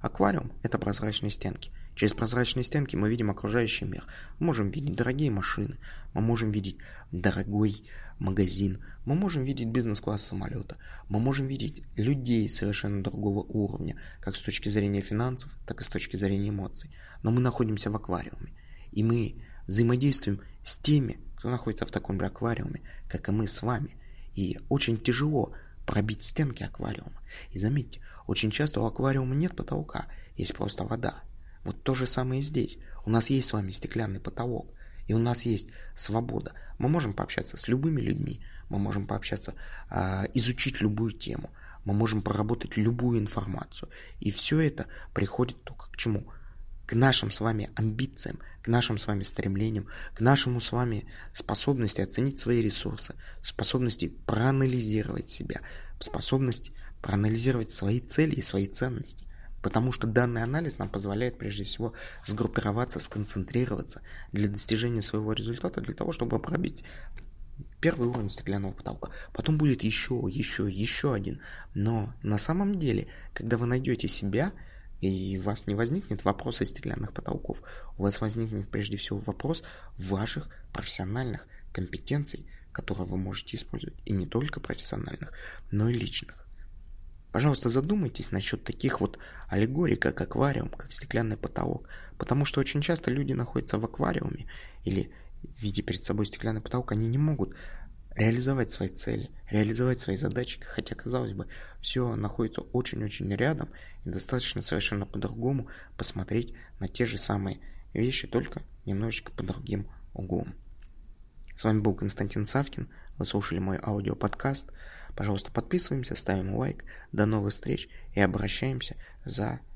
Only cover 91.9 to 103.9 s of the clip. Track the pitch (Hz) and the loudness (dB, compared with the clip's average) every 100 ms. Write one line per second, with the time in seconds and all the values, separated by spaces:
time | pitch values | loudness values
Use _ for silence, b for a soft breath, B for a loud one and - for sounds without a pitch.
91.9 | B B - - 139 143 - 135 143 143 | B B -6 2 4 4 2 2 0 2
92.9 | 165 - 127 139 131 123 127 123 107 113 | 2 2 0 0 0 0 -2 0 0 0
93.9 | - - - - - - B B B - | 0 0 2 -2 -6 -8 B B B 0
94.9 | 95 - B B - - - 107 104 - | 0 0 B B -12 -12 -4 -2 -2 -2
95.9 | 92 - 104 104 - 110 110 - 123 127 | -2 0 0 0 0 -2 -2 -2 -4 0
96.9 | 107 113 123 151 151 92 B B B B | 0 2 2 2 2 -2 B B B B
97.9 | - - - 107 117 127 135 117 - 95 | -14 -14 2 4 4 2 2 2 0 -2
98.9 | - - 110 - b - 104 107 113 123 | -2 -2 -2 -4 b 0 2 4 4 2
99.9 | 127 - 98 147 120 127 - - - - | 2 0 0 0 0 -4 -6 -8 -4 -4
100.9 | - - 127 120 101 101 B B B - | -4 -2 -2 -2 -4 -8 B B B -4
101.9 | 127 123 110 104 - 113 - - 123 123 | 0 0 0 -2 0 -2 -2 -2 -2 0
102.9 | - 107 - 98 98 131 160 - B B | -2 -4 -2 -2 2 2 2 -4 B B